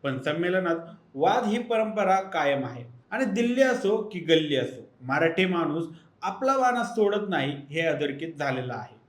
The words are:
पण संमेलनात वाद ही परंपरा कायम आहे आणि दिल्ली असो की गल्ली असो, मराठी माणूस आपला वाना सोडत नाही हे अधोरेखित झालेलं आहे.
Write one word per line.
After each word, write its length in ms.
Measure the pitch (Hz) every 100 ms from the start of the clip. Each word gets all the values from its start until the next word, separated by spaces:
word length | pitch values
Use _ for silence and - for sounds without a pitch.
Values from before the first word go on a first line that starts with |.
पण 160 | 139 131
संमेलनात 580 | 151 156 175 185 180 165 - - _
वाद 300 | 135 165 226
ही 140 | 214 226
परंपरा 600 | - 220 214 202 185 190
कायम 440 | - 165 143 135
आहे 200 | 123 - - - _
आणि 140 | 226
दिल्ली 380 | 240 196 233 247
असो 480 | 262 247 196 220 208
की 60 | 185
गल्ली 380 | 156 160 151 135
असो, 340 | 120 - - _
मराठी 440 | 127 143 165 165 185
माणूस 380 | 175 156 156 165 - - _
आपला 340 | 185 190 262 269
वाना 280 | 254 240
सोडत 440 | 226 - 202 208 196
नाही 340 | 165 139 139 -
हे 100 | 156
अधोरेखित 540 | 165 143 147 139 165 147
झालेलं 360 | 143 127 123
आहे. 220 | 113 104 -